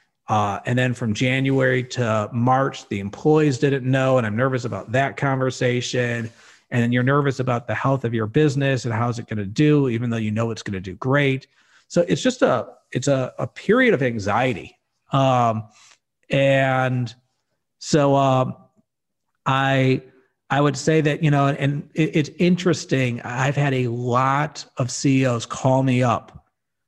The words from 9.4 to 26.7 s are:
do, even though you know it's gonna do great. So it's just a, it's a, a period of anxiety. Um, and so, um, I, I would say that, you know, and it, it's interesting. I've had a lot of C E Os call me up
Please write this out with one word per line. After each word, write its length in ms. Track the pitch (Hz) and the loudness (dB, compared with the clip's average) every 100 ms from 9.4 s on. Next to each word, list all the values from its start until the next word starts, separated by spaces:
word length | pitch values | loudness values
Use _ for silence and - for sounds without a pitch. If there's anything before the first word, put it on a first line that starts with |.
| 98 | -6
do, 440 | 110 151 147 135 | 0 4 4 2
even 220 | 113 120 | -2 -2
though 60 | 113 | -2
you 120 | 107 | -2
know 220 | 107 117 | -2 -4
it's 100 | 110 | -6
gonna 180 | - 95 | -8 -8
do 140 | 92 | -10
great. 540 | 90 131 143 143 135 - _ _ _ - | -6 0 2 2 -2 -8 _ _ _ -4
So 180 | 170 175 | 0 0
it's 140 | 175 | 0
just 220 | 254 - | 0 0
a, 240 | 196 123 - - - | 0 0 -4 -14 -8
it's 160 | 127 143 | -4 0
a, 260 | 135 127 - | 0 -2 -6
a 80 | 135 | -8
period 480 | - - 240 247 156 | -6 0 4 4 2
of 80 | |
anxiety. 720 | 131 117 101 104 131 92 64 _ _ _ - | 0 -2 -2 0 0 -2 -10 _ _ _ -2
Um, 520 | 139 135 127 120 110 107 _ - _ _ _ - | 0 2 4 2 0 -8 _ -20 _ _ _ -4
and 800 | 139 139 135 135 131 131 127 120 - _ _ _ _ _ - | 0 2 2 2 0 0 -2 -4 -10 _ _ _ _ _ -14
so, 360 | - 156 143 139 | 0 2 4 4
um, 400 | 135 131 127 - _ _ _ _ _ _ _ _ 139 | 4 2 0 -6 _ _ _ _ _ _ _ _ -2
I, 560 | 135 135 135 131 131 - _ _ _ - | 0 2 2 2 0 -4 _ _ _ -4
I 100 | 139 | 0
would 160 | 147 135 | 2 0
say 240 | - 160 | 2 2
that, 220 | 151 143 | 2 2
you 80 | 151 | 2
know, 160 | 143 139 | 4 2
and 420 | 143 143 143 - - | 0 -2 -2 -6 -2
it, 200 | 156 170 | 0 0
it's 140 | 135 - | -2 0
interesting. 800 | 180 180 185 156 - 135 127 120 | 2 2 0 -2 -2 0 0 -4
I've 340 | - 123 135 135 | -6 -2 -2 0
had 180 | 143 | 0
a 140 | 131 123 | 0 -2
lot 760 | 120 123 120 135 139 151 - - - | -4 0 2 2 0 -2 -6 -14 -6
of 140 | 123 | -6
C 300 | - 143 135 | -2 2 2
E 40 | 131 | 2
Os 220 | 117 - | -2 -6
call 340 | - 131 131 | -2 2 2
me 220 | 135 123 | 2 2
up 420 | 127 107 - - _ _ _ | 2 0 -4 -20 _ _ _